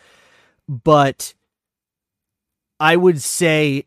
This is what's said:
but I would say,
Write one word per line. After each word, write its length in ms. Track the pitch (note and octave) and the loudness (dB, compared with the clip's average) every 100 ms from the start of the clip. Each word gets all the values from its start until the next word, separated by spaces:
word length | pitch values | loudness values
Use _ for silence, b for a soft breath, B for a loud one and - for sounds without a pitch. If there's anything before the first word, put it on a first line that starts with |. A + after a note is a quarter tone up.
| b b b b b b - | b b b b b b -14
but 640 | C3 D#3+ D3+ C#3 - - _ _ _ _ _ _ _ _ _ _ _ _ _ _ - | -6 0 2 2 -4 -16 _ _ _ _ _ _ _ _ _ _ _ _ _ _ -2
I 160 | D#3 E3+ | 0 2
would 240 | F3+ D#3 | 2 0
say, 640 | - - E3+ D#3 D3+ C#3 | -4 -2 0 0 0 -4